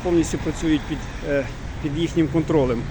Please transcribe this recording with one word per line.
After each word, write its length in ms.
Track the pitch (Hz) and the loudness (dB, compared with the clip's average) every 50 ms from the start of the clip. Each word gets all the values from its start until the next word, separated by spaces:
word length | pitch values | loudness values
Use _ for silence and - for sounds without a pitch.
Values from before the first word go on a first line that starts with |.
| - | 0
повністю 340 | 185 175 170 160 - - 151 | 4 4 4 4 2 0 -4
працюють 440 | - 165 147 - - 160 160 143 - - | -2 -4 -4 -2 2 2 2 2 2 -2
під, 80 | 156 135 - - - - - - | -6 -6 -6 -8 -8 -6 -4 0
е, 160 | 143 139 131 123 - - - - - - - | 0 0 0 -2 -6 -8 -8 -8 -8 -6 -4
під 140 | 156 139 156 | -4 -2 0
їхнім 300 | 170 151 - 175 160 147 | -2 0 2 2 2 2
контролем. 540 | 135 165 156 - 165 156 135 123 120 117 - - | 2 0 0 4 4 4 4 4 2 0 -2 -6